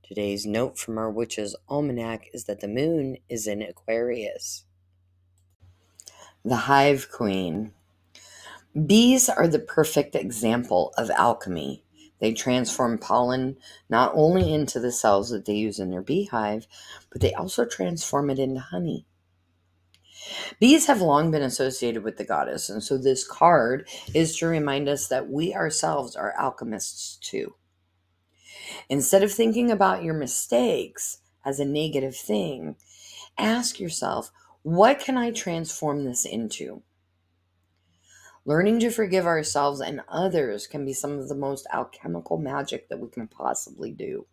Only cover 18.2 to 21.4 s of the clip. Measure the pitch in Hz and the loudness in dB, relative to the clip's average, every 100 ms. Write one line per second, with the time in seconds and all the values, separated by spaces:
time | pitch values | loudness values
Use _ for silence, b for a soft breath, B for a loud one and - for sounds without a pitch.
18.2 | 143 135 131 131 131 180 170 - _ _ | 0 -2 -2 -4 -8 -6 -4 -6 _ _
19.2 | _ _ _ _ _ _ _ _ B B | _ _ _ _ _ _ _ _ B B
20.2 | B B B B 233 311 - 220 170 143 | B B B B 8 8 6 4 6 6
21.2 | 165 156 | 4 2